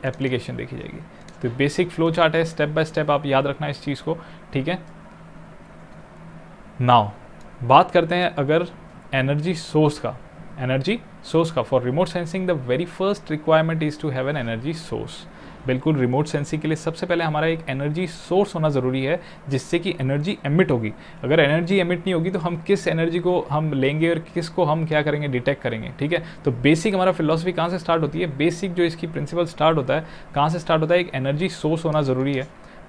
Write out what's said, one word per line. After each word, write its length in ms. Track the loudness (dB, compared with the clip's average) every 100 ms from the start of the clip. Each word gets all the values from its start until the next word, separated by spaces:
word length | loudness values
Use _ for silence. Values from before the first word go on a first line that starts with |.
application 520 | -4 -2 -2 -2 -4 -8
देखी 200 | -8 -10
जाएगी। 240 | -10 -14 -16 -20 -20 -6
तो 140 | -4 0
basic 340 | 0 2 0
फ्लो 200 | 0 2
चार्ट 240 | 4 4
है, 100 | 4
step 300 | 0 0 0
by 180 | 0 0
step 180 | 0 0
आप 160 | 0 2
याद 200 | 2 2
रखना 220 | -2 -6
इस 140 | -6
चीज़ 180 | -6 -4
को, 160 | -4 -6 -8 -18 -6
ठीक 160 | -4 -2
है। 100 | -4 -8 -20 -20 -20 -20 -20 -20 -20 -20 -20 -20 -20 -20 -20 -18 -18 -18 -20 -12 0
Now, 240 | 6 6 6 -2 -16 -20 -18 -4
बात 280 | 6 6 8
करते 240 | 4 2
हैं 200 | 2 0
अगर 320 | 0 2 2 0 -8 -20 -20 -4
energy 400 | 0 2 0 0
source 440 | -4 0 2 4 2
का, 180 | -6 -8 -14 -18 -14 -6
Energy 420 | 0 0 0 -2 -6 -18
source 260 | 0 2 2
का, 120 | 0
for 200 | 2 2
remote 260 | 2 0 0
sensing 420 | -2 -4 -2 0
the 60 | 0 0
very 160 | -2 -2 -2
first 220 | 0 -2 -4
requirement 520 | -2 4 4 4 0
is 180 | -2 -2
to 100 | -4
have 200 | -2 -2
an 40 | -2
energy 380 | -2 -4 -6 -8 -6
source। 240 | -6 -8 -12 -18 -18 -18 -8 -2
बिल्कुल, 300 | 0 2 2
remote 300 | 4 2 0
sensing 360 | -2 -2 -4
के 60 | -2
लिए 80 | -2
सबसे 300 | -4 -4 -2
पहले 180 | 0
हमारा 220 | 0 0 0
एक 140 | 0 -4
energy 380 | -4 -2 -2 -4
source 480 | -6 0 2 2
होना 140 | 0 0
ज़रूरी 360 | 2 2 0
है, 160 | 0 -2 -4 -16 -4
जिससे 300 | -4 0 -2
कि 160 | -2 -2
energy 380 | 0 0 -2 -2 2
emit 240 | 2 4
होगी। 220 | 2 -2 -8 -14 -6
अगर 160 | 2 4
energy 380 | 6 4 2 2
emit 200 | 2 0
नहीं 160 | 0
होगी, 160 | 0 0
तो 80 | -2
हम 180 | -2 -2
किस 320 | 0 0 2
एनर्जी 300 | 0 2 2
को 280 | 2 2 0
हम 220 | 0 0
लेंगे 380 | 2 2 2 2
और 80 | 2
किसको 460 | -2 -6 -2 0
हम 220 | 2 2 2
क्या 160 | 0
करेंगे, 260 | 2 0 0
detect 340 | -2 -4 -6
करेंगे, 300 | -4 -4 -6 -6
ठीक 140 | -2
है। 100 | -2 -4 -6
तो 80 | -4
basic 420 | 2 4 4 4
हमारा 180 | 2 2
philosophy 400 | 2 2 0 0
कहाँ 160 | -2 -2
से 100 | -2
start 240 | 0 2
होती 180 | 2 -2
है? 160 | -4 0
Basic 380 | 0 0 -2
जो 80 | 0
इसकी 240 | 0 -2 -6
principle 400 | -6 -4 -2 -2
start 320 | 2 4 4
होता 160 | 2
है, 120 | 0 -2 -12 -6
कहाँ 140 | 0 2
से 100 | 0
start 240 | 0 2
होता 120 | 4
है? 60 | 2
एक 100 | 2
energy 340 | -2 -2 0 -2
source 360 | -2 -2 0
होना 180 | 0 0
ज़रूरी 320 | 2 2 0
है। 140 | -2 -4 -12 -20 -20